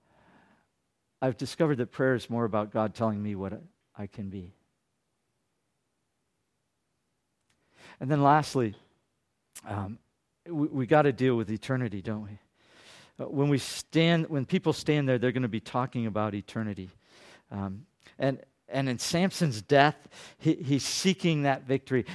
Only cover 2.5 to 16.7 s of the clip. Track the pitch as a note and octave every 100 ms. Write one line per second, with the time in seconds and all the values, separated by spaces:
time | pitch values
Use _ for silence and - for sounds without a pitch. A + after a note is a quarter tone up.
2.5 | G#2 G#2 A2+ G#2+ - A2+ G#2 G#2 G2+ F#2+
3.5 | G2 E3 _ _ - G2+ - G2 F#2+ F2+
4.5 | - _ _ _ _ _ _ _ _ _
5.5 | _ _ _ _ _ _ _ _ _ _
6.5 | _ _ _ _ _ _ _ _ _ _
7.5 | _ _ _ - - B2+ D3 C#3+ D3+ D3
8.5 | C3+ A#2 F#2+ _ _ _ _ _ _ _
9.5 | - - G#2 G2 A#2 _ _ _ _ -
10.5 | E3 D3+ C#3 B2 D3+ C#3+ A#2+ C3 A#2+ G2+
11.5 | G#2+ - C3 A#2+ G2 G#2 G#2+ G#2+ G#2 _
12.5 | _ _ - - - - - B2+ C3+ C#3+
13.5 | C#3+ - - - D3+ E3 E3+ D#3 D3+ B2
14.5 | F#3 E3 D3+ - D3+ C3+ B2 B2 B2 B2
15.5 | G#2 - B2+ B2+ B2+ A2+ G#2 G#2+ G2+ -
16.5 | A#2 A2